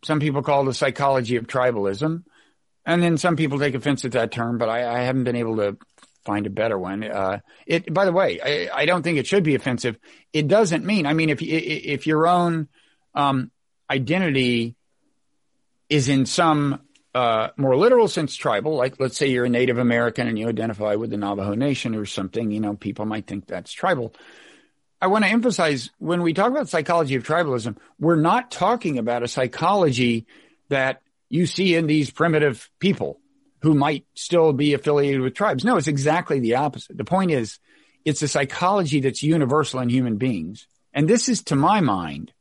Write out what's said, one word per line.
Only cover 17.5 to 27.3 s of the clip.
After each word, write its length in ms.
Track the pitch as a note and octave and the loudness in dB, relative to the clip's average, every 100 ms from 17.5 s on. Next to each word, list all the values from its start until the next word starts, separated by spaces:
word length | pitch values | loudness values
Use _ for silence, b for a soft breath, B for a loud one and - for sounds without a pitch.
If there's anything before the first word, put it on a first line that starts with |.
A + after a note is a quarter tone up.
| - | -2
more 200 | C3+ B2+ | 2 4
literal 320 | G#3+ B3 G#3+ | 6 6 4
sense 260 | - D3+ | 2 -4
tribal, 400 | - C#3+ G#2 D3 | -2 0 0 0
like, 240 | D#3 B2+ C3+ | -2 -2 -2
let's 180 | C3 - | -4 0
say 80 | C#3+ | 0
you're 180 | B2+ | 2
a 60 | B2 | 2
Native 280 | A#2+ B2+ A#2+ | 2 2 2
American 480 | B2 A#2 A#2+ A#2 A#2+ | 2 2 0 -2 -4
and 120 | A2 | -2
you 100 | A2+ | -4
identify 460 | A2 A2+ G2+ G#2+ | -4 -4 -4 -2
with 160 | G#2 A2+ | -2 -2
the 80 | G#2 | -4
Navajo 360 | G2+ G2+ G2 | -4 -2 -4
Nation 400 | G#2 C#3 C3 B2 | -2 -2 -2 -4
or 120 | A2 G#2 | -6 -6
something, 440 | - F#2+ A2 A#2 | -8 -6 -4 -4
you 80 | G#2+ | -4
know, 160 | G#2+ | -4
people 300 | G#2 G#2 - | -6 -8 -6
might 220 | G#2+ G#2+ G2+ | -6 -6 -8
think 200 | G2 - | -12 -10
that's 240 | F2+ - | -12 -12
tribal. 440 | - F#3 E3 A#2 B B B B B B B _ _ | -6 -2 -2 -6 B B B B B B B _ _
I 100 | F#3 | 0
wanna 180 | G#3+ G3+ | 2 2
emphasize, 640 | A3+ A#3+ G3 E3 C#3 A#2 _ | 2 0 0 0 0 -6 _
when 240 | D#3 F3 | -4 0
we 100 | E3+ | 0
talk 180 | D#3+ G#3+ | 2 0
about 200 | C#4 B3 | 0 -2
psychology 460 | F3 D3 E3+ D3+ C3 | -4 0 0 2 -2
of 60 | |
tribalism, 540 | - | 0